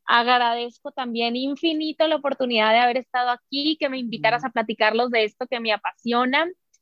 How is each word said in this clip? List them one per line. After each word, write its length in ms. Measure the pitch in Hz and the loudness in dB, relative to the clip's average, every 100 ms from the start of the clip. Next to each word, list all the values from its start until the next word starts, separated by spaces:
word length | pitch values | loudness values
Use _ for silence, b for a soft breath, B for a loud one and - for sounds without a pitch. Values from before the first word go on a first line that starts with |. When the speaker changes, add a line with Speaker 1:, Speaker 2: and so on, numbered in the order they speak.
| - | 0
Speaker 1:
agradezco 840 | 240 240 247 240 240 240 - 285 | 2 4 2 2 -2 -6 -12 -14
también 460 | - 247 233 233 240 | -10 -6 -2 -2 -2
infinito 720 | 269 285 339 311 311 - 320 | -4 -2 -2 -2 -4 0 0
la 80 | 302 | 0
oportunidad 560 | 285 - 247 226 214 | -2 -2 0 2 4
de 60 | 226 | 4
haber 180 | 247 247 | 4 0
estado 340 | 247 254 247 | -4 -4 -2
aquí, 460 | 247 - 277 294 311 | -4 -6 -4 -2 -2
que 100 | 285 | -4
me 100 | 262 | -4
invitaras 440 | 240 226 220 233 | -6 0 0 0
Speaker 2:
Ujú. 60 | 254 | -2
Speaker 1:
a 20 | |
platicarlos 600 | 254 220 220 214 226 247 | -2 -2 2 2 2 2
de 140 | 233 | 2
esto 220 | 214 - 254 | 0 -2 -6
que 140 | 240 | -4
me 120 | 226 | -2
apasiona. 760 | 208 - - 233 240 254 285 339 370 _ _ | -2 -4 -8 -2 0 2 0 -2 -6 _ _